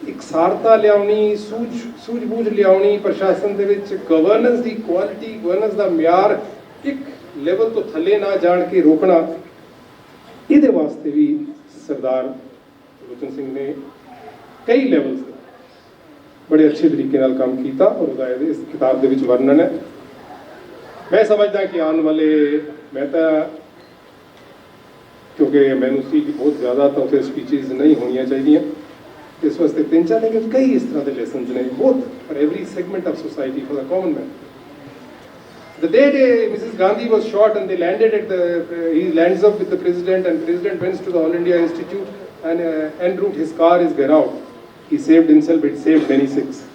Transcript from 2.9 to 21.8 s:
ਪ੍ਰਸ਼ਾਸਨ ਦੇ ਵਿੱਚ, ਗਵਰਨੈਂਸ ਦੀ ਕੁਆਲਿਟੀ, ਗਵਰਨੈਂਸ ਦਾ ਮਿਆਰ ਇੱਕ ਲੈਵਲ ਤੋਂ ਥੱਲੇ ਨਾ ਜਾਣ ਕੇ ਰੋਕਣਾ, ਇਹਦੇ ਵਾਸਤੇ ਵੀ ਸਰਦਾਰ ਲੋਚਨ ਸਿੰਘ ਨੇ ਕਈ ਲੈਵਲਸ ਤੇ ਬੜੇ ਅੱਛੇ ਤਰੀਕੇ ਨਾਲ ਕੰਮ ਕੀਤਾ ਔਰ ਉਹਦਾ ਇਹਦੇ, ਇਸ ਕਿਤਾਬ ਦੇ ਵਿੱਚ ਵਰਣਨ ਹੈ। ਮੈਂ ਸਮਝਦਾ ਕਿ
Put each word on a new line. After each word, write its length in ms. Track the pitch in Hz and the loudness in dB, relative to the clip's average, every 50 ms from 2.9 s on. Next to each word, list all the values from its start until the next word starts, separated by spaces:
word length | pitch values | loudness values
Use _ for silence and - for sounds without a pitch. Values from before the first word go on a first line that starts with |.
| 208 208 | 2 2
ਪ੍ਰਸ਼ਾਸਨ 580 | 202 196 160 - 185 190 - - - 208 202 | 0 -2 -2 0 0 0 0 0 0 -4 -2
ਦੇ 100 | 190 202 | -2 0
ਵਿੱਚ, 340 | 196 202 196 - - 196 185 - - | 0 0 0 -2 -6 -8 -8 -2 0
ਗਵਰਨੈਂਸ 500 | 165 160 160 185 208 233 240 247 240 226 | 2 2 4 4 4 4 4 2 2 2
ਦੀ 100 | - 226 | 0 -4
ਕੁਆਲਿਟੀ, 720 | 208 - - - 170 185 208 214 - - - - - - - | -6 -8 -6 -4 -2 -2 -2 -4 -6 -10 -12 -12 -12 -8 -4
ਗਵਰਨੈਂਸ 300 | 170 180 196 214 220 196 | -2 -2 0 0 -2 -2
ਦਾ 140 | 190 208 190 | -2 -2 0
ਮਿਆਰ 540 | 175 160 156 165 170 185 196 214 - - - - - - - - - - - | 0 2 2 4 4 4 4 2 2 0 -4 -10 -16 -18 -20 -20 -20 -12 -8
ਇੱਕ 120 | 277 277 262 - - - - - - - - | -8 -8 -8 -10 -14 -18 -20 -20 -18 -14 -6
ਲੈਵਲ 320 | 139 156 180 226 226 226 | -4 -2 0 0 0 0
ਤੋਂ 120 | 226 220 | 0 -4
ਥੱਲੇ 380 | - - - 156 165 185 208 208 | -6 -4 -6 -4 0 0 0 0
ਨਾ 180 | 196 196 196 190 | 0 -2 -2 0
ਜਾਣ 300 | - 175 175 180 180 170 | 2 2 2 2 0 0
ਕੇ 140 | 180 185 | 0 4
ਰੋਕਣਾ, 460 | 156 151 160 156 - 185 180 165 160 165 - - - - - - - - - - - - - - - - - - - - - - - - | 4 6 4 4 4 4 4 2 2 0 -8 -12 -14 -18 -20 -20 -20 -20 -20 -20 -20 -20 -20 -20 -20 -20 -20 -20 -20 -20 -20 -20 -4 2
ਇਹਦੇ 160 | 294 294 294 247 | 4 4 4 4
ਵਾਸਤੇ 440 | - 170 156 147 - - - 156 | 2 2 0 -4 -6 -8 -10 -6
ਵੀ 340 | 143 151 151 147 151 147 - - - - - - - - - - | 0 0 0 0 0 -4 -6 -10 -14 -18 -20 -20 -20 -20 -10 -10
ਸਰਦਾਰ 360 | 147 131 139 131 127 131 127 131 131 - - - - - _ _ _ _ _ _ _ _ - 123 | -10 -6 -4 -4 -2 -2 -4 -6 -10 -14 -18 -20 -20 -20 _ _ _ _ _ _ _ _ -20 -20
ਲੋਚਨ 260 | 120 - 147 131 127 | -16 -12 -12 -12 -10
ਸਿੰਘ 180 | 139 139 131 131 | -10 -10 -10 -8
ਨੇ 200 | 139 139 139 143 135 135 - - - - - - - - - - - - - - - - - | -8 -8 -8 -10 -10 -14 -18 -20 -20 -20 -20 -20 -20 -20 -20 -20 -20 -20 -20 -20 -18 -2 2
ਕਈ 140 | 240 277 | 2 2
ਲੈਵਲਸ 380 | 262 247 175 151 131 131 127 - | 4 4 2 0 0 -2 -6 -8
ਤੇ 120 | - - - - - - - - - - - - _ - _ _ _ - - - - - - - - - | -10 -12 -18 -20 -20 -20 -20 -20 -20 -20 -20 -20 _ -20 _ _ _ -20 -20 -20 -20 -20 -20 -20 -6 0
ਬੜੇ 160 | 160 156 156 151 | 2 4 4 4
ਅੱਛੇ 220 | 147 - 156 156 | 2 2 0 0
ਤਰੀਕੇ 280 | 147 139 135 131 135 139 | 0 0 -4 -2 -2 0
ਨਾਲ 200 | 131 131 127 131 | 0 0 0 0
ਕੰਮ 260 | 131 123 127 127 127 | -2 -2 -2 -4 -6
ਕੀਤਾ 220 | 139 131 - 185 | -8 -2 2 2
ਔਰ 240 | 202 226 - - - | 2 2 0 -4 -4
ਉਹਦਾ 200 | 190 170 131 127 | -4 -6 -6 -6
ਇਹਦੇ, 160 | 123 123 143 | -4 -4 -4
ਇਸ 120 | 165 143 - - - | -4 -4 -6 -10 -12
ਕਿਤਾਬ 300 | - - 131 127 131 131 | -8 -2 0 0 0 2
ਦੇ 60 | 135 131 | 2 0
ਵਿੱਚ 160 | 135 131 131 | 0 0 0
ਵਰਣਨ 360 | 120 123 123 131 135 143 156 | 0 0 2 4 4 4 4
ਹੈ। 140 | 175 185 - - - - - - - - - - - - - - - - - - - - - - - - - - - - | 4 2 -2 -6 -10 -14 -20 -20 -20 -20 -20 -20 -20 -20 -20 -20 -20 -20 -20 -20 -20 -20 -20 -20 -20 -20 -20 -20 -10 0
ਮੈਂ 120 | 170 202 220 | 2 2 4
ਸਮਝਦਾ 420 | 202 214 202 208 202 - 202 190 | 4 4 2 2 0 0 -2 -4
ਕਿ 160 | 185 - 170 | -2 -2 -2